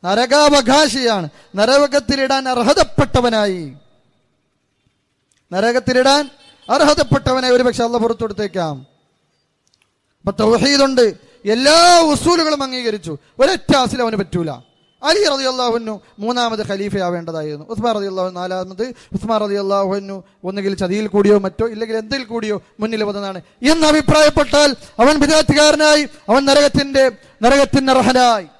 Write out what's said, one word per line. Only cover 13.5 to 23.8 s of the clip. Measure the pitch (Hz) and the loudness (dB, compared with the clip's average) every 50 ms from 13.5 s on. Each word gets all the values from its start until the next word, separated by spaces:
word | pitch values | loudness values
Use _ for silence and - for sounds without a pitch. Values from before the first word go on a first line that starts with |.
| 381 - - - - 277 | 0 -2 0 2 2 2
അസ്ൽ | 254 208 214 247 240 | 2 0 -2 -2 -4
അവന് | 226 220 202 | -2 -2 -4
പറ്റൂല. | 202 160 - 175 170 156 135 120 127 _ _ _ _ _ _ _ 247 294 | -6 -4 -4 -6 -6 -6 -8 -12 _ _ _ _ _ _ _ _ -2 -2
അലി | 339 415 415 320 | 0 0 0 0
റളിയല്ലാഹു | 285 269 269 262 254 254 247 240 226 233 | -2 -2 -4 -4 -4 -2 -4 -2 -2 -4
അൻഹു | 226 220 214 196 _ _ _ - | -6 -8 -12 -12 _ _ _ -10
മൂന്നാമത് | 202 226 247 247 240 233 226 208 214 - | -6 -4 -2 -2 -2 -4 -4 -6 -6 -6
ഖലീഫയാവേണ്ടതായിരുന്നു, | 202 196 202 202 190 202 185 175 175 175 170 165 165 160 151 151 151 147 151 - | -6 -6 -6 -6 -4 -4 -4 -4 -4 -6 -8 -10 -10 -10 -8 -10 -10 -12 -12 -14
ഉസ്മാൻ | 226 - 214 240 226 214 | -10 -6 -4 -4 -2 -2
റളിയല്ലാഹു | 196 196 190 190 185 185 | -6 -6 -6 -6 -6 -6
അൻഹു | 185 180 | -6 -8
നാലാമത്, | 180 180 185 185 185 185 190 180 226 262 240 - - _ - | -8 -8 -6 -8 -8 -10 -8 -10 -10 -10 -10 -16 -20 _ -12
ഉസ്മാൻ | 190 - 214 226 214 208 | -10 -6 -4 -4 -2 -2
റളിയല്ലാഹു | 202 202 202 196 196 196 196 196 190 196 202 | -2 -4 -4 -2 -2 -2 -2 -2 -2 -4 -6
അൻഹു | 202 196 196 190 180 _ _ _ - 180 | -8 -10 -14 -16 -16 _ _ _ -12 -10
ഒന്നുകിൽ | 196 202 190 196 196 - | -8 -6 -4 -4 -4 -4
ചതിയിൽ | 190 180 190 208 214 208 190 | -4 -4 -2 -4 -4 -2 0
കൂടിയോ | 208 202 202 208 208 196 | 2 4 4 4 4 2
മറ്റോ, | 190 185 - 220 233 220 | -2 -6 -4 -6 -6 -4
ഇല്ലെങ്കിൽ | 214 226 220 220 220 | -8 -8 -6 -6 -8
എന്തിൽ | 220 214 269 277 254 214 | -6 -6 -8 -8 -8 -8
കൂടിയോ | 226 233 214 214 208 190 _ _ _ - | -8 -6 -4 -4 -6 -6 _ _ _ -8
മുന്നിൽ | 208 226 226 214 214 208 | -6 -6 -4 -4 -4 -4
വന്നതാണ് | 202 202 202 196 190 180 - _ _ _ 240 269 | -6 -8 -8 -10 -12 -12 -16 _ _ _ 0 0
എന്ന് | 320 330 | 2 2